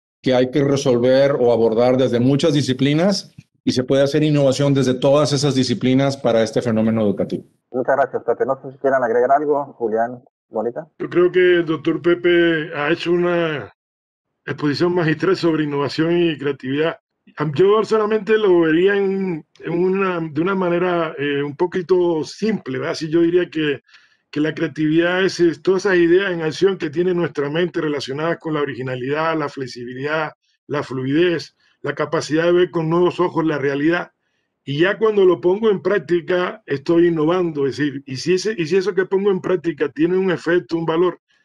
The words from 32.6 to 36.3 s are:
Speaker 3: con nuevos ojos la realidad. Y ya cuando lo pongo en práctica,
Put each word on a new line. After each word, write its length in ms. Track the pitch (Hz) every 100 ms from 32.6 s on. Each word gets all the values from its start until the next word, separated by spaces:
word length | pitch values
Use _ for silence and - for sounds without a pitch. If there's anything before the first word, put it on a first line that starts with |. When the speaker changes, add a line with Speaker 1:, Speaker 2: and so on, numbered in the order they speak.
| 180
Speaker 3:
con 180 | 170 160
nuevos 320 | 170 175 -
ojos 240 | 175 147
la 140 | 160 147
realidad. 520 | 139 143 156 175 175 _ _ _ _ _
Y 140 | - 143
ya 180 | 185 202
cuando 300 | 220 202 185
lo 140 | 170
pongo 300 | 175 196 226
en 120 | 185
práctica, 800 | 185 202 156 175 147